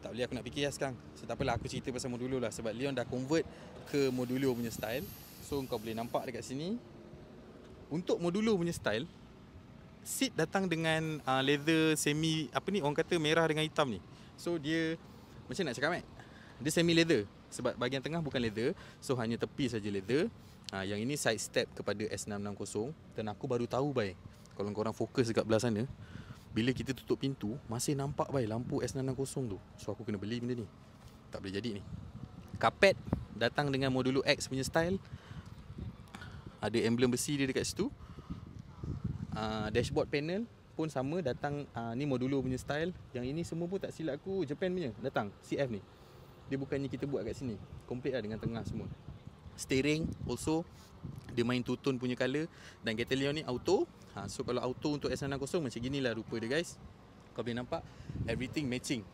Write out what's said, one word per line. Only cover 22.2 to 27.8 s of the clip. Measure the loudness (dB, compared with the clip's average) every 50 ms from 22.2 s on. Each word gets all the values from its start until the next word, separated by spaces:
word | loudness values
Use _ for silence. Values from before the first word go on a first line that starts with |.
| -4
enam | -4 -4 -4
enam | -4 -4 -4 -6
kosong. | -6 -4 -2 -2 -2 -2 -4 -10 -14 -12 -8
Dan | -6 -4 -4
aku | -4 -4 -2
baru | 0 2 2 2 2
tahu, | 2 2 2 2 2
bai, | 2 0 0 -2 -6 -14 -16 -16 -18 -20 -20 -6 -4
kalau | -2 -2 0
korang | 0 0 0 0
fokus | -2 -2 0 4 2 4 4
dekat | 4 2 6
belah | 6 6 6
sana, | 6 6 4 2 2 -2 -4 -12 -14 -14 -12 -12 -12 -12 -14 -16 -14 -2 0
bila | 2 4 4 4
kita | 2 0 -2 -4
tutup | -4 0 0 0 2
pintu, | 2 -2 -2 -2 -2 -4 -4 -4 -6 -4
masih | -4 -2